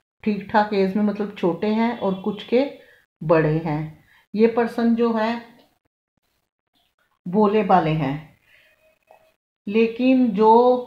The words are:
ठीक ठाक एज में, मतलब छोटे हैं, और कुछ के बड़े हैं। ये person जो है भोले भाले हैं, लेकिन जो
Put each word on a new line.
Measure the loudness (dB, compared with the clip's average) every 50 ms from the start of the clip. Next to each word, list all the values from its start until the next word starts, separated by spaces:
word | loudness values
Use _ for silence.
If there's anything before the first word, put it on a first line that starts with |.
| _ _ _ _ -4
ठीक | -4 -4 -4 -4 -2
ठाक | 0 0 0 0 0
एज | -2 -2 0 0
में, | -2 -2
मतलब | -2 -2 -4 -6 -8 -8
छोटे | -4 -2 -2 -2 -2 -2 -4
हैं, | -2 0 -2 -2 -4 -4
और | -4 -4 -4 -4 -6
कुछ | -8 -8 -8 -6
के | -2 0 0 0 -2 -6 -12 -20 _ _ _ _ _ _ -8 -2
बड़े | 0 2 2 2 2 0 -2
हैं। | -2 -4 -6 -6 -6 -10 -12 -18 _ _ _ _ _ _ -2
ये | 2 2 2
person | 2 0 -4 -4 -2 -2 0 0 0
जो | 0 0 0 -2
है | -2 -2 -4 -4 -6 -10 -16 -20 _ _ _ _ _ _ _ _ _ _ _ _ _ _ _ _ _ _ _ _ _ _ _ _ _ _ _ _ _ _ _ _ _ -10
भोले | -4 0 0 2 2 2 0 2
भाले | 2 2 2 2 2 -2
हैं, | -2 -2 -4 -6 -6 -10 -16 _ _ _ _ _ _ _ _ _ _ _ _ _ _ _ _ _ _ _ _ _ _ _ _ _ _ -10
लेकिन | -4 0 0 0 0 0 0 2 2 4 4 2 2
जो | 2 4 4 6 6 6 6 4 2 0 -2